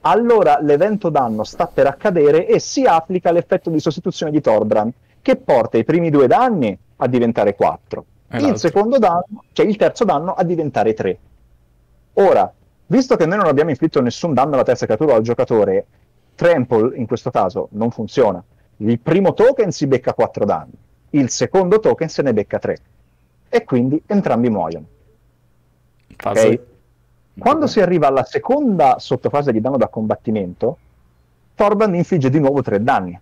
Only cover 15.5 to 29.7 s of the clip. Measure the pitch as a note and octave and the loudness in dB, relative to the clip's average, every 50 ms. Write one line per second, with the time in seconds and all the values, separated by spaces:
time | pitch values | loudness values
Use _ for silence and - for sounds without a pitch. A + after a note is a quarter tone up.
15.5 | B2 A2 G2+ G2 F#2+ G2 - _ _ _ _ _ _ _ _ _ _ - - E3+ | 2 0 2 2 0 -2 -4 _ _ _ _ _ _ _ _ _ _ -2 0 2
16.5 | E3+ D3 A#2+ - B2 A2 G#2+ B2+ - D3 A#2+ G#2 B2 A2 - B2+ - A#2+ G#2 F#2 | 2 2 0 0 0 0 0 0 -2 -6 -6 -6 -6 -6 -6 -4 -2 -2 -2 -2
17.5 | - G2 C#2+ - - G#2 A2+ A#2+ - - A2+ G2+ - C#3 A#2+ G#2 F#2+ F2 - _ | -2 -6 -8 -8 -6 -6 -6 -6 -4 -8 -12 -6 0 0 0 2 0 -4 -12 _
18.5 | _ _ _ _ _ _ G#2+ G#2+ A#2+ A#2 _ - E3 F#3+ G3 E3+ - - G#3+ B3+ | _ _ _ _ _ _ -2 -2 -2 -2 _ 0 0 2 2 0 2 4 2 2
19.5 | C4 - A3 F3+ - - D3+ C3+ C3 A#2+ - - A2 - A2+ G#2 - - - G2 | 4 2 -2 -4 -2 -4 -2 -2 -2 0 -2 -4 -2 -2 -2 -2 -2 -4 -2 -2
20.5 | F2+ D#2+ D2 - - _ _ _ _ _ _ _ - D3 C3+ A#2 - - C3 A#2+ | -2 -4 -6 -12 -20 _ _ _ _ _ _ _ 0 0 0 0 -2 -4 -6 0
21.5 | - G3 F#3+ F3 G3+ A3 A3 - A#2 - D#3+ D3+ - - D3+ C3+ A2+ G#2+ G2 _ | 0 0 2 2 0 2 2 0 0 0 -4 -8 -6 -4 -2 0 0 -2 -2 _
22.5 | - G2+ - G#2 F2 - _ _ _ _ _ _ _ _ _ _ _ _ _ _ | -6 -6 -6 -6 -8 -8 _ _ _ _ _ _ _ _ _ _ _ _ _ _
23.5 | - A3+ A3+ - C#3 A#2+ B2 C3 C#3+ D#3+ _ _ G#3 G3+ - D3+ B2+ A#2 A#2+ B2 | -4 -4 -2 0 -2 0 0 0 -2 -4 _ _ -2 -2 0 0 0 0 0 0
24.5 | G#2+ G2 E2+ D#2+ E2 D#2+ D#2 - _ _ _ _ _ _ _ _ _ _ _ _ | 0 -2 -4 -6 -8 -12 -14 -20 _ _ _ _ _ _ _ _ _ _ _ _
25.5 | _ _ _ _ _ _ _ _ _ _ _ _ - _ - - G#2 G#2+ A2+ A2+ | _ _ _ _ _ _ _ _ _ _ _ _ -20 _ -8 -4 0 2 2 2
26.5 | A#2 - - - _ _ _ _ _ _ _ _ _ _ _ _ _ - - A#3+ | 2 0 -6 -16 _ _ _ _ _ _ _ _ _ _ _ _ _ -2 0 0
27.5 | D4 D#4+ D4+ B3 - A3 F#3+ F3 F3+ E3+ D3 C#3 C3+ C3+ B2 - - C#3 - - | 2 2 0 -2 2 0 2 2 2 2 2 2 2 2 -2 -2 -6 -6 -2 0
28.5 | B3+ D4 D4+ B3 G3 E3+ D3 C3 - - - - C#3 B2 - G#3+ - C#3+ D3 C#3 | 0 0 2 0 2 2 4 2 2 0 -2 -4 -4 -2 -2 -2 -2 0 0 0
29.5 | A2+ A2 G#2+ B2+ | 0 0 0 0